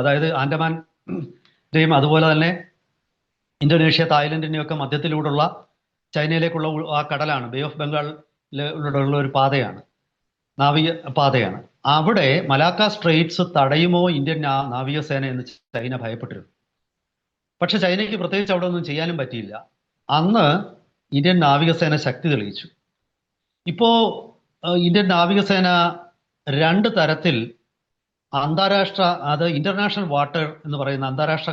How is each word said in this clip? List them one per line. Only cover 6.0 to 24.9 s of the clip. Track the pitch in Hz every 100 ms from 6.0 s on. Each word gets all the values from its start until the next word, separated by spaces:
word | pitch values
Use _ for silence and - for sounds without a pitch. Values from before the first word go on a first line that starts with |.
| _
ചൈനയിലേക്കുള്ള | 151 151 165 165 165 156 151
ഉ-, | 156 147
ആ | 151
കടലാണ്, | 143 151 139 120
ബേ | 127 147
ഓഫ് | 151
ബംഗാളിലൂടെയുള്ള | 147 151 147 156 _ _ _ 139 147 156 147 139 135 143
ഒരു | 135 139
പാതയാണ്, | 135 139 110 92 - _ _ _ _ _ _ -
നാവിക | 143 151 160 165 - 135
പാതയാണ്. | 139 131 101 98 - _ 131
അവിടെ | 151 160 208 139 151 165
മലാക്ക | 135 160 185 214
സ്ട്രെയിറ്റ്സ് | 208 170 156 165 - 175 160
തടയുമോ | 135 147 170 175 180 151
ഇന്ത്യൻ | 139 156 147
നാ-, | 135 139
നാവികസേന | 123 131 151 143 135 135
എന്ന് | 127 123 - _
ചൈന | 123 123 127
ഭയപ്പെട്ടിരുന്നു. | 113 113 117 98 90 _ _ _ _ _ _ _ _ _ _ _
പക്ഷെ | 175 208
ചൈനയ്ക്ക് | 277 190 208 208
പ്രത്യേകിച്ച് | 175 196 202
അവിടെ | 180 180
ഒന്നും | 175
ചെയ്യാനും | 156 147 165 170
പറ്റിയില്ല. | 127 120 98 107 - _ _ _ -
അന്ന് | 143 175 226 160 170 202 - _ _ _ 139
ഇന്ത്യൻ | 151 180 151
നാവികസേന | 143 165 165 160 151 180
ശക്തി | - -
തെളിയിച്ചു. | 143 104 - - _ _ _ _ _ _ _ _ _ -
ഇപ്പോ, | - 233 233 226 - - _ _ _
ആ, | 165 180
ഇന്ത്യൻ | 175